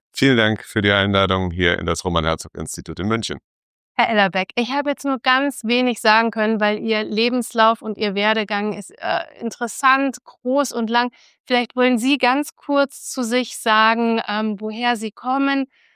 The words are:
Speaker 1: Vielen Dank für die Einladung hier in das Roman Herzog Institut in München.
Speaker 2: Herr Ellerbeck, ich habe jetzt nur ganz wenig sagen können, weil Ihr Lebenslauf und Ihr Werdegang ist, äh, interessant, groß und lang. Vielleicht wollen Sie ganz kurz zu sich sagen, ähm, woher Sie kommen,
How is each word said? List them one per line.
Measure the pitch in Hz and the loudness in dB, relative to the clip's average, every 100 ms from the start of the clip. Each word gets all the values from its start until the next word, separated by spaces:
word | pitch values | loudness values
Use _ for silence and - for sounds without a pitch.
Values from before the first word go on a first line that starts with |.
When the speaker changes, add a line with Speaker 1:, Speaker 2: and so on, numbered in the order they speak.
| _ | _
Speaker 1:
Vielen | - 135 123 | 2 4 6
Dank | 107 107 | 4 0
für | - 110 | -2 0
die | 101 | 4
Einladung | 101 98 98 95 95 92 | 4 4 2 2 2 0
hier | 85 87 90 | 0 2 2
in | 85 | 0
das | 82 95 | -2 0
Roman | 85 | 0
Herzog | 78 82 - | 0 -2 -6
Institut | 82 80 - - 80 | -12 -10 -10 -10 -6
in | 98 | -2
München. | 113 - 69 - _ _ _ _ - | -2 -4 -10 -14 _ _ _ _ -2
Speaker 2:
Herr | 233 | 0
Ellerbeck, | 214 196 185 190 - | 2 0 -2 -4 -4
ich | 233 | -2
habe | 277 285 | -2 -2
jetzt | 277 277 | -4 -4
nur | 262 | -2
ganz | 262 254 285 - | 0 0 0 -4
wenig | 220 240 254 226 | -2 0 0 0
sagen | 220 214 233 | 2 4 2
können, | 226 214 220 | 0 0 2
weil | 208 208 | 0 0
Ihr | 226 214 | -2 -2
Lebenslauf | 220 214 240 247 226 233 220 226 | -2 0 0 0 -2 2 2 2
und | 220 208 | -4 -4
Ihr | 208 196 | -2 0
Werdegang | 208 220 202 202 214 | 0 0 -2 -2 -4
ist, | 202 - - | -6 -12 -8
äh, | - - - - | -4 -4 -4 -8
interessant, | 233 - 233 - 262 269 277 - | -10 -6 -8 0 2 4 0 -4
groß | - - 247 269 269 | -14 -10 -2 0 0
und | 240 220 | -2 0
lang. | 233 247 - _ _ - | 0 0 -4 _ _ -2
Vielleicht | 247 233 247 | 0 0 0
wollen | 247 247 | 2 2
Sie | 254 277 | 2 2
ganz | 247 269 294 - | 2 0 -2 -8
kurz | - 285 277 - - | -2 0 0 -4 -10
zu | - | -6
sich | 226 247 240 - | -2 -2 -4 -4
sagen, | 226 214 220 226 233 226 - | 2 4 4 2 0 0 -2
ähm, | 208 220 202 | -4 -4 -4
woher | 214 214 240 233 | -8 -4 -2 -2
Sie | 220 | -6
kommen, | - 247 262 277 269 269 _ _ | -8 -4 -2 0 -2 -4 _ _